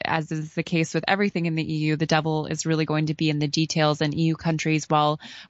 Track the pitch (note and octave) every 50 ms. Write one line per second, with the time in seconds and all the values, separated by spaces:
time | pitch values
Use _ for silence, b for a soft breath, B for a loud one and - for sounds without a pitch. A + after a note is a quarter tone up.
0 | - - D3 D#3+ D#3 - E3 D#3 D#3 D#3 - E3+ E3 - F3 E3 E3 - - E3
1 | D3 - G3 G3 G#3 G3+ - F3+ E3+ E3+ D#3+ D#3+ D#3 D3+ D#3+ D3+ D3+ D#3 D#3 D3+
2 | D#3+ D#3 E3 D#3 D#3 D#3+ D#3 D#3 D3+ - D#3 D#3 - D#3+ D#3+ D#3 D#3+ - D#3 D3+
3 | D#3 D#3 D#3 - E3 D#3 D3+ D3 D3 D3 C#3+ D#3+ D#3+ D3+ - E3 D#3 D3+ D3+ D3
4 | D#3 D3 C#3 D#3 E3 D#3+ D#3+ - - E3+ D#3+ D#3 - D#3+ D#3 D3+ - - D#3+ D3+
5 | D3+ D3+ D3+ D3+ B B B B B B